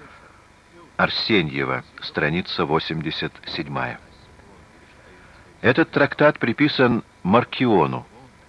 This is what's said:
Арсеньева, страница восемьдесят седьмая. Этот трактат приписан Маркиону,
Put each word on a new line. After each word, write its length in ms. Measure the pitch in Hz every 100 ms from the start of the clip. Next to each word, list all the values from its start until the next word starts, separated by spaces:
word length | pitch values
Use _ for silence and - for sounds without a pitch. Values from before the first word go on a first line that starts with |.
| - - - - _ _ _ - - -
Арсеньева, 840 | 185 - - 196 160 135 135 131 - -
страница 640 | - - 151 180 - - 80
восемьдесят 640 | 78 - 80 78 - 78 - -
седьмая. 520 | - 73 139 120 113 - - - - - - - - - - - - - - - -
Этот 300 | 107 131 160
трактат 480 | - 139 - 151 151
приписан 640 | 120 110 147 - 123 113 - _
Маркиону, 840 | 90 113 120 - 127 101 69 64 - - - -